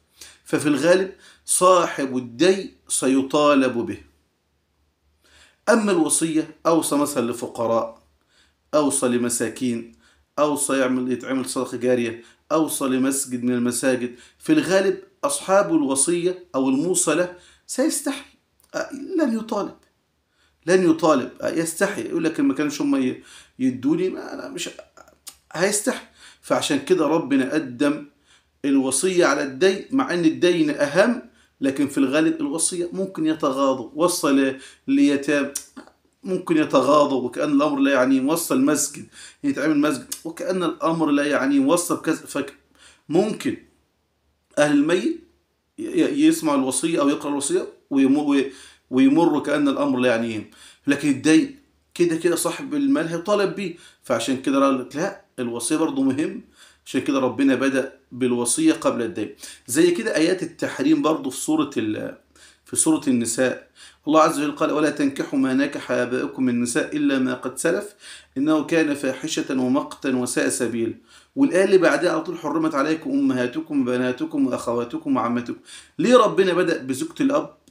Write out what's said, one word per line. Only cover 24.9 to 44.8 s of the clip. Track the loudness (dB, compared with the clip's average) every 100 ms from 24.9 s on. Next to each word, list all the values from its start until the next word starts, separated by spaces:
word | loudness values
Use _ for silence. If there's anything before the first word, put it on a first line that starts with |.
| -20 -20 _ -20 -20 _
هيستحي. | -2 -2 0 -2 -4 -10 _ -20 _
فعشان | -2 -2 0 -2
كده | 2 2 4
ربنا | 0 2 0 2
قدم | -2 -4 -2 0 0 -8 _ _ _ _ _
الوصية | 0 2 2 0 0 4 4
على | 2
الدين، | -2 2 2 2 -2
مع | -2 0
إن | 2
الدين | 2 2 2 2 0
أهم، | 0 0 2 2 2 -6 _ _ _
لكن | -4 0 -2
في | 0
الغالب | 2 2 2 0
الوصية | -4 -2 -4 -4 -6
ممكن | -4 -6 -2 -2
يتغاضوا، | 0 -2 2 0 0 -4
وصى | 0 0 2 2
ل-، | 2 2 -2 -14 -16 -2
ليتام، | 4 4 2 0 0 0 -6 -12 -20 -20 _ _ _
ممكن | -6 -6 0 0
يتغاضوا | 4 2 4 4 4 0
وكأن | -4 -4 0
الأمر | 2 2 0
لا | 2
يعنيه، | 2 4 2
وصى | 2 -2 0
المسجد، | 2 2 2 -2 -8 -18 -20 -20 -8
يتعمل | -4 -2 0 2
مسجد | 0 -2 -8 -12
وكأن | -12 -8 -4 -2
الأمر | -2 -2 -2 0 0
لا | 0 0
يعنيه، | 0 2 2
وصى | 2 2 0
بكذا، | -4 -2 -4 -6
فك-، | -8 -8 -12 _ _ -20 _ _
ممكن | 0 0 -2 -6 -6 -12 _ _ _ _ _ _ _ _ 0
أهل | 4
الميت | 4